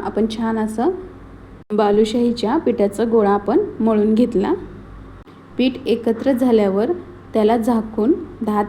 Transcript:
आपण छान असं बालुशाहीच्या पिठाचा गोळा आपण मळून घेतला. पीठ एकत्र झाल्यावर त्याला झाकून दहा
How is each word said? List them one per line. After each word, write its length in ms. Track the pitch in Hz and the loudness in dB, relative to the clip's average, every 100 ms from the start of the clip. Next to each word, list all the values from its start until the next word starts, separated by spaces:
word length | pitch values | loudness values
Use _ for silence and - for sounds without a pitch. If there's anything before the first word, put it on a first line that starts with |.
आपण 220 | - 202 220 | -4 -2 -2
छान 280 | 220 226 220 | -2 -4 -2
असं 320 | 214 - 277 370 - - - - - - - | -2 -2 -2 -2 -8 -16 -20 -20 -20 -18 -6
बालुशाहीच्या 840 | 208 208 208 220 240 240 233 202 294 | 0 2 4 2 2 0 0 0 0
पिठाचा 480 | 320 233 208 - | 0 0 0 0
गोळा 260 | 226 226 202 | 0 2 4
आपण 340 | 202 202 277 403 - | 2 2 0 0 0
मळून 340 | 226 214 214 | 0 2 4
घेतला. 400 | 220 247 185 202 370 - - - - - - - - - - | 4 2 2 0 -2 -6 -16 -18 -20 -20 -20 -20 -20 -12 -2
पीठ 280 | 254 254 - | -2 -2 -2
एकत्र 460 | 226 233 220 269 | -2 0 -2 0
झाल्यावर 600 | 247 254 226 202 196 240 359 - - - | 2 4 4 4 2 0 -4 -8 -18 -6
त्याला 220 | 220 214 233 | 0 2 2
झाकून 560 | 220 233 220 - 214 381 - - | 2 0 -2 -2 0 0 -2 -8
दहा 220 | 214 208 | -4 -2